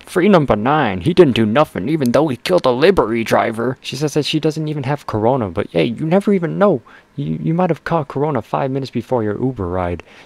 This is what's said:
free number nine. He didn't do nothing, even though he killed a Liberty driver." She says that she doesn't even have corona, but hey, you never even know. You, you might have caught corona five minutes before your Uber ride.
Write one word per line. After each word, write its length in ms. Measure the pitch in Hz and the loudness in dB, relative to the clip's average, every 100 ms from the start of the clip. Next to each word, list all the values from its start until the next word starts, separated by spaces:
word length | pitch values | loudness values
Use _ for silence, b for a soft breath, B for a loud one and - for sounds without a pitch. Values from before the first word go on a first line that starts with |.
| - | -6
free 220 | 185 190 | 0 4
number 260 | 185 135 | 4 4
nine. 460 | 107 113 151 123 92 | 2 2 0 0 -2
He 120 | 85 | 0
didn't 220 | 180 160 | 4 6
do 100 | 113 | 4
nothing, 440 | 110 123 156 - 98 | 2 2 0 -2 -4
even 240 | 160 127 | -2 2
though 160 | 123 156 | 2 2
he 80 | 120 | -2
killed 300 | - 175 131 | 0 2 2
a 40 | |
Liberty 540 | 123 165 170 110 117 | 2 4 4 2 0
driver." 540 | 113 117 107 110 120 127 | 0 0 0 -2 -4 -6
She 160 | - 135 | -8 -6
says 180 | 151 | -4
that 120 | 156 139 | -2 -2
she 120 | 156 | 0
doesn't 300 | 156 151 151 | -2 -2 -4
even 160 | 151 | -4
have 220 | 127 143 - | -4 -4 -4
corona, 440 | 110 110 135 101 | 0 2 2 -2
but 180 | 85 - | -4 -4
hey, 120 | 165 | 0
you 220 | 151 110 160 | -2 -2 0
never 260 | 185 208 | 0 2
even 260 | 196 165 165 | 0 0 0
know. 240 | 202 139 - B B - | 2 0 -4 B B -10
You, 220 | 151 156 | -6 -4
you 100 | 156 | -2
might 180 | 165 185 | 0 0
have 140 | 156 | -2
caught 240 | - 170 143 | -2 -4 -2
corona 340 | 135 151 131 | -4 -2 -2
five 280 | - 151 139 | -4 -4 -4
minutes 200 | 135 131 | -4 -6
before 320 | 120 - 127 | -6 -4 -2
your 160 | 107 104 | -2 -2
Uber 280 | 131 120 87 | -4 -4 -4
ride. 360 | 90 87 87 - B | -4 -4 -6 -10 B